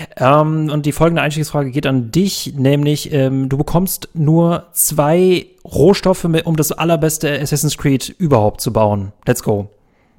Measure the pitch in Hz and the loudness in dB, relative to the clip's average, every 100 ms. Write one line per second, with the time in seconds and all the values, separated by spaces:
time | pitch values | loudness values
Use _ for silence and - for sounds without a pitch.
0 | 156 - 127 151 156 160 156 151 147 - | -14 -2 2 4 2 0 -2 -2 -2 2
1 | 165 165 143 151 147 147 135 131 143 131 | 2 2 -2 -4 -4 -4 -4 -2 0 -2
2 | 117 160 196 - - 139 131 147 147 147 | 0 0 0 -2 -8 0 2 2 0 -2
3 | - 143 131 135 135 135 151 170 190 - | -2 0 0 0 -2 -2 0 0 -2 -6
4 | - 165 147 165 170 170 - - - 156 | -10 -2 2 4 2 0 -6 -4 -2 0
5 | 147 170 185 175 - _ - - 156 202 | 2 4 4 2 -2 _ -8 2 4 4
6 | 185 185 170 160 - 156 151 - 160 165 | 2 0 0 0 0 0 -2 -2 -2 0
7 | 156 156 156 143 143 147 151 - 147 135 | 0 -2 -4 -4 -2 -2 -2 -2 0 0
8 | - - 170 123 104 - 127 110 107 104 | -2 -4 2 4 2 -2 -2 2 2 0
9 | 98 - - 123 - 104 101 _ _ _ | -4 -8 -2 -2 0 -4 -4 _ _ _
10 | _ | _